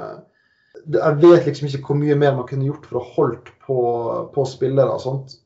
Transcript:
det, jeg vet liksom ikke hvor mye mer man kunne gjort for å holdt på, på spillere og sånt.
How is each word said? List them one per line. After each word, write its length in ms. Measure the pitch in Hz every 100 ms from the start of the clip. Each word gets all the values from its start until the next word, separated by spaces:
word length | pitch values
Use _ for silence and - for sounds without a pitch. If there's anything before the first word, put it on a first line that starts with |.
| - 107 - _ _ _ _ - 156
det, 140 | 175
jeg 160 | 160 147
vet 280 | 175 165 147
liksom 200 | 139 147
ikke 140 | 135 -
hvor 80 | 143
mye 160 | 147 143
mer 200 | 143 131
man 100 | 117
kunne 220 | 135 135
gjort 160 | 143 -
for 140 | -
å 80 | - -
holdt 320 | 120 117 - - -
på, 120 | 127 120 117 117 131 -
på 120 | 143 131
spillere 480 | - 131 135 123
og 60 | -
sånt. 320 | 127 135 - -